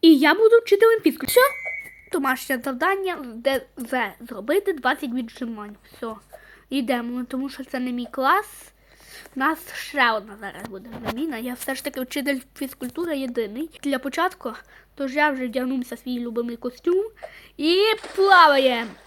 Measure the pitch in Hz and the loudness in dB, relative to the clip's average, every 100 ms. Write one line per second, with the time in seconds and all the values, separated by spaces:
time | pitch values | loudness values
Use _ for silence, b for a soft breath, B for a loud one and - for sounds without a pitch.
0 | 330 294 294 349 440 466 466 403 453 453 | 8 8 6 6 8 6 6 6 6 6
1 | 339 240 262 - 539 - - - - - | 2 0 2 4 4 2 -12 -12 -16 -20
2 | - 359 269 254 - 262 262 247 330 392 | -8 -4 -2 -2 -2 -4 -4 -2 0 0
3 | 381 339 262 220 247 269 - - 233 254 | -2 -6 -10 -4 -2 -2 -4 -14 -6 -4
4 | 214 180 233 226 214 359 403 320 254 277 | -4 -6 -14 -12 -2 0 0 -2 -2 -2
5 | 285 247 233 - 240 220 208 208 _ - | -4 -6 -8 -8 -10 -10 -14 -16 _ -12
6 | 226 220 _ B B B B 262 240 247 | -12 -12 _ B B B B -4 -2 -2
7 | 233 247 247 262 269 - 262 262 254 247 | -2 -6 -6 -6 -6 -10 -10 -6 -6 -6
8 | 240 - 262 370 415 - - _ B B | -8 -4 2 2 0 -14 -20 _ B B
9 | B B B - 277 320 - - - 294 | B B B -4 -2 -2 -8 -14 -8 2
10 | 240 220 214 208 208 - 220 190 226 226 | 2 2 -6 -14 -14 -14 -14 -14 -14 -12
11 | 220 226 320 233 247 247 - 269 - 269 | -8 -6 -6 -6 -8 -8 -6 -6 -6 -6
12 | 254 285 277 269 - - 269 - 247 285 | -6 -4 -2 -4 -6 -10 -10 -8 -10 -6
13 | 349 285 262 240 220 220 330 - 285 269 | -4 -4 -4 -4 -6 -6 -10 -8 -4 -4
14 | 269 262 359 - 254 220 - b b - | -4 -2 -2 -2 -12 -12 -18 b b -8
15 | 277 277 302 269 254 247 254 262 247 233 | -4 0 0 0 -4 -4 -2 -4 -6 -10
16 | - 247 240 226 233 233 247 - - 359 | -8 -6 -4 -4 -6 -6 -10 -4 0 0
17 | 440 B B B B - 294 359 427 427 | 0 B B B B -4 2 4 4 2
18 | - - 392 370 320 277 262 240 226 190 | -4 0 6 8 8 6 2 0 -6 -12